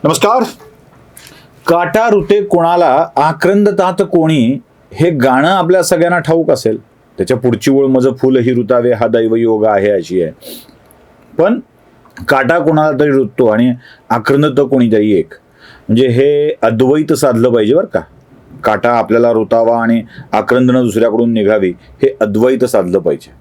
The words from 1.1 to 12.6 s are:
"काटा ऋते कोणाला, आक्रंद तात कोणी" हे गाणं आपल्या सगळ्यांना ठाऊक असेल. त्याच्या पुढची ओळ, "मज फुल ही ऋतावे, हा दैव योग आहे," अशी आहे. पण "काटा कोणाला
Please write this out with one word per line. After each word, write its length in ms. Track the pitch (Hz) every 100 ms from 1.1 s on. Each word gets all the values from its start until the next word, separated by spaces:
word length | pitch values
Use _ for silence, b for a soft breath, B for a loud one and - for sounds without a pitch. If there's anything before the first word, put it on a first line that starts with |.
| - B B B _ -
"काटा 420 | 170 175 220 233
ऋते 340 | 208 160 202
कोणाला, 640 | 202 170 165 175 165 131 165 -
आक्रंद 520 | 151 160 175 202 208
तात 260 | 185 185 170
कोणी" 600 | 190 180 160 156 117 135 _ _ _
हे 180 | 110 170
गाणं 380 | 151 131 127 156
आपल्या 340 | 190 170 185
सगळ्यांना 360 | 165 170 170 175
ठाऊक 320 | 156 165 151
असेल. 300 | 139 113 110 - _ _ -
त्याच्या 180 | 95 127
पुढची 340 | 123 110 -
ओळ, 160 | 135 135
"मज 220 | 131 131 123
फुल 180 | 131 131
ही 180 | 120
ऋतावे, 380 | 123 110 123 120
हा 140 | 110 113
दैव 280 | 113 113
योग 300 | 113 117 110
आहे," 260 | 107 101 101
अशी 320 | 101 82 92
आहे. 100 | 80 - B B B _ _ _ _ _ _ -
पण 180 | 180 240 - _ _ _ _ - -
"काटा 300 | 135 127
कोणाला 420 | 170